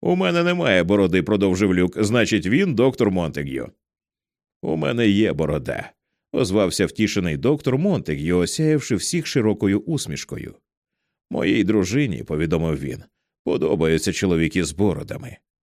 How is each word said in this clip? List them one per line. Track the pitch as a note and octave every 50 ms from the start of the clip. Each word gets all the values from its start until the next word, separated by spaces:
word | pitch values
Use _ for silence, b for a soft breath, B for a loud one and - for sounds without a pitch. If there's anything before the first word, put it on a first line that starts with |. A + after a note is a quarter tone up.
«У | - F3 F3+
мене | F3+ F#3+ F3+ E3+ E3+
немає | E3+ F3 F3 F3+ E3 B2+ F#2+ F2+
бороди», | E2+ F2 G#2 G2+ G2 F2 F2+ F#2
продовжив | D#2 G2+ G#2+ G2 G2 F#2+ F2+ F#2 G#2 F#2 F#2
Люк, | F2+ F2+ F2 - - A2
«значить, | G#2 A#2 A#2+ G#2 F#2 A2+ F#2+ D#2
він | F#2 A#2+ F3 G3 F3+ B2+
доктор | G#2 B2 C3 A#2+ - A#2 G2+
Монтегю». | F#2 F2+ E2 D2+ C2+ D2 C#2+ C#2 C2 B1+ A#1+ - - _ _ _ _ _ _ _ _ _ _ _ _ _ _ _ _ _
«У | - - -
мене | - - C3+ B2 A#2+ A#2 G#2
є | G2+ G2+ - E2+
борода», | C#2+ D2 D#2+ D2 D2+ D2 B1+ - - - - - - _ _ _ _ _ _ _
озвався | - - B2+ F#2 F#2+ G#2+ G2 F2 - - F#2+
втішений | D#2+ - - A2 F#2+ - G#2 F2+ E2+ D2+
доктор | C#2+ - B2+ D#3 D3 - C3 B2+ C#3
Монтегю, | F3+ G#3 E3+ G2 C#2+ E2 D2+ C#2+ D2+ E2+ F2+ F2+
осяявши | F2 E2 - - D#3 D#3 D#3 C#3 - - A#2
всіх | F2 - - F3+ E3+ -
широкою | - - C#3 G#2+ A2 G2+ - A2 G2 G2 G#2+
усмішкою. | - E3+ D#3 C#3 - D#2+ C#2+ - - - - C#2 - - - _ _ _ _ _ _ _ _ _ _ _ _ _ _ -
«Моїй | - - - F#2+ - A2 F#2+
дружині», | F#2+ G#2+ G#2 F#2 F2+ A2+ C#3+ D3 A2+ D#2 A1+
повідомив | - - D#2 D2+ E2 D#2 E2+ D#2+ E2 E2 D2+ C#2
він, | C#2+ C2+ - - - - _ _ _ _ _ _ -
«подобаються | - D2 - D#2 D#2 D#2+ D#2 D#2+ D#2+ E2 D#2 - G2
чоловіки | F2 - G2+ F#2+ F2 D#2+ E2 E2 - F#2 E2+
з | D2
бородами. | D2 F2 G#2 G2 D#2+ C#2+ - - - - C3 - - - _ _ _ _